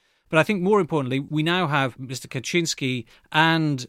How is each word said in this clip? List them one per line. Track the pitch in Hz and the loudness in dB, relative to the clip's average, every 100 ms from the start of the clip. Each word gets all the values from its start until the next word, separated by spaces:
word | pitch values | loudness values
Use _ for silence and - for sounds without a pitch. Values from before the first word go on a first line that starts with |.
| _ _ _ | _ _ _
But | 160 | 2
I | |
think | 156 202 | 2 2
more | 180 208 | 2 2
importantly, | 160 160 127 135 | 2 0 0 -2
we | 139 151 | -2 -2
now | 156 180 160 | 0 0 0
have | 147 135 - | 0 0 -4
Mister | 127 131 - | -10 -12 -10
Kaczynski | 135 - 175 165 - 135 127 - - _ | -10 -2 -2 -2 -2 -4 -4 -8 -18 _
and | 156 160 160 156 135 | 2 4 4 0 -2